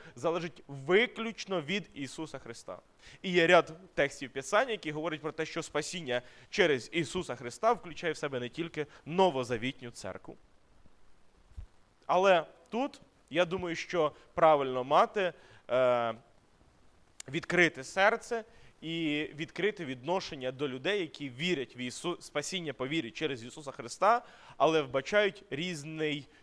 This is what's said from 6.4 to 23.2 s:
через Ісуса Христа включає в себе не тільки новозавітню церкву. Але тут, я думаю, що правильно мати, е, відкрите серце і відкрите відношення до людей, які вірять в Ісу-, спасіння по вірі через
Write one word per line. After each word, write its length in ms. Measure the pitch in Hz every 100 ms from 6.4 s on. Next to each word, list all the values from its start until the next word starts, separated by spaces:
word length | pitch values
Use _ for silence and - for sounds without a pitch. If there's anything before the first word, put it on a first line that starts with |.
| -
через 400 | - 170 127 -
Ісуса 440 | 170 151 185 156 120
Христа 360 | 120 - 226
включає 400 | 226 175 151 170
в 40 | 147
себе 240 | 147 131
не 80 | 120
тільки 380 | - 165 156 143 - -
новозавітню 840 | 175 190 131 120 120 123 - 120
церкву. 460 | - 95 90 - - _ _ _ - - - - - - _ _ - - _ _ _ -
Але 380 | 175 196 175 151 - -
тут, 320 | 226 277 - - _ _
я 140 | 151
думаю, 320 | 175 185 175 165
що 360 | - 170 151 - -
правильно 500 | - 160 147 135 127
мати, 480 | 131 160 214 208 180 - - - -
е, 440 | 123 127 120 117 113 _ _ _ _ _ _ - _ _ - -
відкрите 560 | 151 - 175 170 131
серце 600 | 131 196 202 226 - 233 214 - - _
і 440 | 156 165 160 147 156
відкрите 500 | 147 156 - 202 208
відношення 680 | 143 123 135 185 - 147 127
до 160 | 131 143
людей, 320 | 127 156 208
які 280 | 160 - 143
вірять 480 | 123 175 151 123 123
в 20 |
Ісу-, 420 | 123 - 175 170
спасіння 520 | - 147 - 190 156
по 160 | - 131
вірі 220 | 160 117
через 340 | -